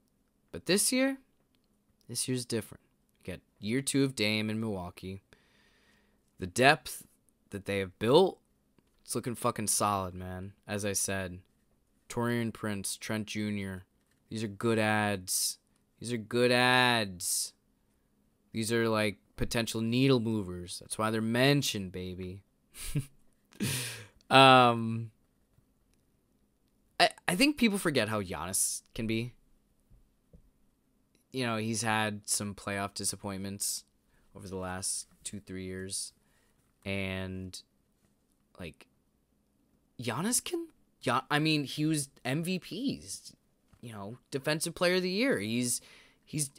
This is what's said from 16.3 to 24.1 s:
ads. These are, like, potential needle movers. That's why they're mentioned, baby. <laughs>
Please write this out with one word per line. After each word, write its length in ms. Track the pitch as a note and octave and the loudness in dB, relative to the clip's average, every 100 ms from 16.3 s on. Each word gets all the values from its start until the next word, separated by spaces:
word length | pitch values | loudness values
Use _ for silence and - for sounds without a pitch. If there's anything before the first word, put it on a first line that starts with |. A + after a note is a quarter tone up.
| A#2+ B2 | 2 4
ads. 1000 | B2 B2+ B2+ B2 A#2 G#2 F2+ - - - - _ _ _ _ _ _ _ _ _ | 6 6 6 6 4 0 -4 -4 -4 -4 -10 _ _ _ _ _ _ _ _ _
These 180 | G#2+ A2 | -6 0
are, 180 | A#2 A2+ | 2 2
like, 280 | G#2+ G#2+ G2 _ - | 2 0 -2 _ -6
potential 460 | A#2 A#2+ A2+ A2+ | -2 0 -2 -2
needle 380 | A2+ B2 C3+ B2+ | 0 2 4 4
movers. 600 | A2 A2 F2+ F2+ F2 - | 2 -2 -2 -8 -10 -14
That's 180 | - - | -10 -2
why 140 | A2 | 0
they're 100 | A2+ | 0
mentioned, 720 | A2+ A#2+ C3+ C#3+ C3+ G#2+ F#2 | 0 4 6 6 2 -4 -6
baby. 500 | F#2 F2+ F2+ F#2 F#2+ - _ _ - - | -8 -8 -8 -10 -12 -18 _ _ -14 -6
<laughs> 80 | C#3+ - - - _ _ - C3+ C3 - - - | -6 -6 -14 -20 _ _ -8 -4 -4 -6 -10 -16